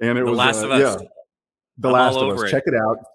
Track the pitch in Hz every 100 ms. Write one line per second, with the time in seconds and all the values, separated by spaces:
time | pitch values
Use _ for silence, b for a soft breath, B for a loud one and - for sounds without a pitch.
0 | 117 120 123 120 127 110 110 135 135 95
1 | 95 - - _ _ _ _ - 131 127
2 | 127 131 135 120 107 135 - 117 110 113
3 | -